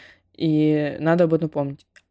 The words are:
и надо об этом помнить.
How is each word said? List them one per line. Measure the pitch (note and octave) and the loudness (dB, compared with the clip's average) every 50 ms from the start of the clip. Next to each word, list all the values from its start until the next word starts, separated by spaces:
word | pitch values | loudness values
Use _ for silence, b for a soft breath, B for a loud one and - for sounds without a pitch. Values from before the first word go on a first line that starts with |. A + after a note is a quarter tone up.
| b b b b b _ _ - | b b b b b _ _ -4
и | - D#3+ D#3 D3+ D3+ D3+ D3+ D3+ D3+ C#3+ C#3 - | -2 0 2 2 2 2 2 0 -2 -4 -6 -4
надо | D3+ D#3+ E3 F3 F3+ | 0 0 2 4 4
об | D#3+ E3 | 2 2
этом | D#3+ E3 D3+ | 0 -2 -4
помнить. | - D3+ C#3+ C#3 C#3 - _ _ _ _ _ _ | -4 -4 -6 -6 -8 -12 _ _ _ _ _ _